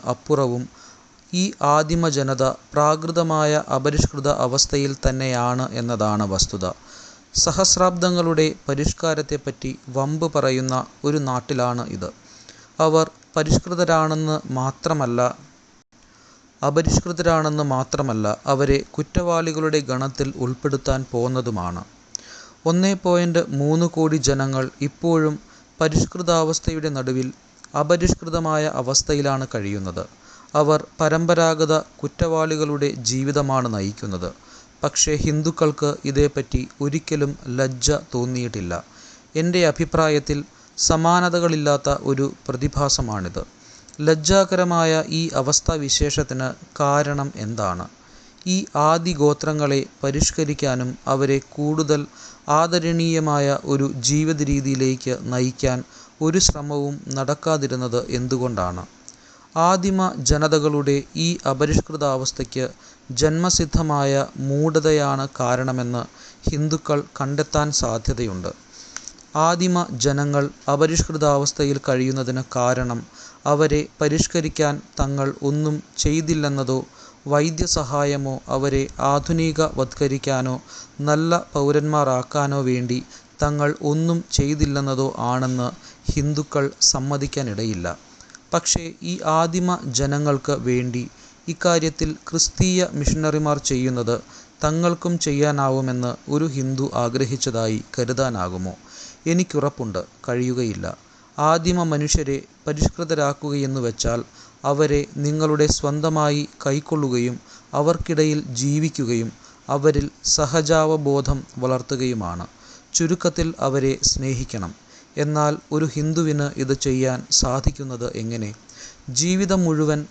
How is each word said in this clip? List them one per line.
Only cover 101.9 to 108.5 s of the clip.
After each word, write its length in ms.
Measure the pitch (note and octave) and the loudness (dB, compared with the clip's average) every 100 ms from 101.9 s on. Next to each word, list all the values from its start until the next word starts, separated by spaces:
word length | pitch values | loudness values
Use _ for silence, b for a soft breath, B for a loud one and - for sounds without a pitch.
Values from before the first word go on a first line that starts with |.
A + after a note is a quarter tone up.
| D3 D3+ - C#3 C3+ - _ | 0 0 0 0 -4 -6 _
പരിഷ്കൃതരാക്കുകയെന്ന് 1200 | D3+ D3+ - - E3 D3+ C#3+ C#3+ D3 C#3+ C3+ C3+ | -6 0 0 -2 -4 0 0 -2 -4 -2 -2 -2
വെച്ചാൽ 420 | A#2+ A2 A#2 A#2+ - B B B | -4 -2 -2 -2 -6 B B B
അവരെ 360 | C#3 C#3+ D3+ D3 C#3+ C#3+ | -2 2 4 2 0 -4
നിങ്ങളുടെ 500 | D3 D3+ D#3 D3+ D3+ | -2 0 2 4 2
സ്വന്തമായി 720 | - C#3+ D3 D#3+ D#3 D3+ D3 D3 - | 2 -2 0 0 2 2 0 -4 -6
കൈക്കൊള്ളുകയും 800 | C#3+ C#3+ - D#3 C#3 B2 B2 A#2+ B B B | -2 -2 -2 -2 0 0 0 -4 B B B
അവർക്കിടയിൽ 640 | C#3 D3+ E3 - D#3 D#3 D3+ C3 | 0 0 0 0 2 2 0 -4